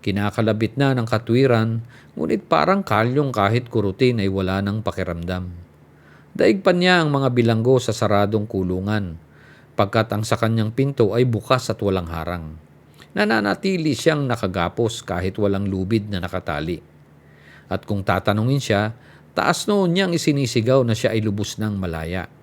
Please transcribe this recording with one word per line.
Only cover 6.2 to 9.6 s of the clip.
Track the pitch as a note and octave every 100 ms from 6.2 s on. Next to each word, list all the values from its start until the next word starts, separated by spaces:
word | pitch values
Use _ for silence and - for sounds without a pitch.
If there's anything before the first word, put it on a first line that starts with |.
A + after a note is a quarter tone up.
| - -
Daig | - G3+
pa | F#3+
niya | F3+ F3+ F3+
ang | D#3
mga | C#3 C3+
bilanggo | B2 A#2 A2+ A#2 C3
sa | A#2
saradong | G#2+ G#2 G2+ G2+ G#2+ F#2+
kulungan, | G2 F#2 F#2 G2 G#2+ F#2+ D#2+ - - - -